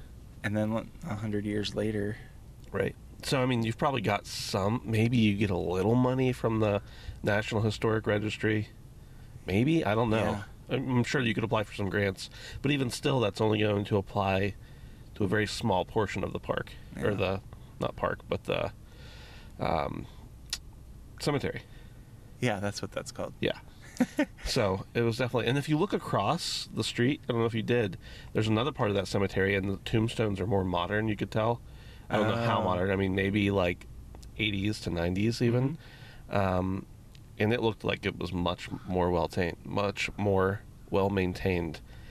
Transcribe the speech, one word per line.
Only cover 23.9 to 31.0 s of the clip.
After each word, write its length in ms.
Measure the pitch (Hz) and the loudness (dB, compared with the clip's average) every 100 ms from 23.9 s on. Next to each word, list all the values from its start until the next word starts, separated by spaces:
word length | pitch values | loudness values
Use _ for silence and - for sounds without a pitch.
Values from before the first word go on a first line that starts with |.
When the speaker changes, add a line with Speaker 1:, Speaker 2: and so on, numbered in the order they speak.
| - | -2
Speaker 1:
<laughs> 280 | - - 285 - | 0 0 -2 -4
Speaker 2:
So, 400 | - - 104 95 - | -2 2 2 0 -2
it 80 | 120 | 0
was 140 | 117 113 | 2 2
definitely, 300 | 123 123 113 | 0 2 2
and 80 | 139 | 2
if 120 | 139 | 2
you 100 | 151 | 2
look 140 | 170 | 2
across 760 | 208 - 120 101 165 - - - | 0 0 2 2 0 -2 -6 -4
the 80 | - | -4
street, 380 | 110 - 123 147 - | -2 2 2 2 0
I 40 | |
don't 80 | 117 | 2
know 60 | 117 | 2
if 80 | |
you 80 | 113 | 2
did, 340 | 107 120 104 82 - - - | 2 2 2 -2 -12 -16 -4
there's 160 | - 110 | 0 2
another 240 | 110 135 | 4 2
part 180 | - 117 | 0 2
of 60 | 101 | 2
that 100 | 92 | 2
cemetery, 480 | 107 98 - 98 | 0 2 2 2
and 140 | 101 95 | 2 0
the 60 | 98 | -2
tombstones 560 | - 113 113 - 110 98 | 0 2 2 2 0 0
are 60 | 95 | 2
more 180 | 98 | 2
modern, 420 | 92 87 90 104 | 2 2 2 0